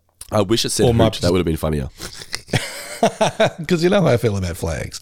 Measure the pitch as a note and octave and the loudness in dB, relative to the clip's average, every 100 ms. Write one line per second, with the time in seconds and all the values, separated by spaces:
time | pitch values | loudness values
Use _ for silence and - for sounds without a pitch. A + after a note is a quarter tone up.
0 | _ _ - A2 G2 A#2 - - B2 A#2 | _ _ -4 0 2 2 0 2 2 4
1 | A2 - - F#2 E2+ D#2 D#2 D2+ C2 - | 2 2 0 2 2 0 -2 -2 -4 -10
2 | - - - - - - - - - - | -16 -14 -14 -14 -4 -4 -4 -12 -14 -2
3 | A#3 - G#3 - G#3+ - D#3 F3 F3 G3+ | -2 2 -2 2 0 0 -2 0 2 4
4 | D#3 A#2+ A#2 G2 F2+ F2+ F2+ D#2 - - | 4 4 2 -2 -4 -4 -4 -4 -6 -12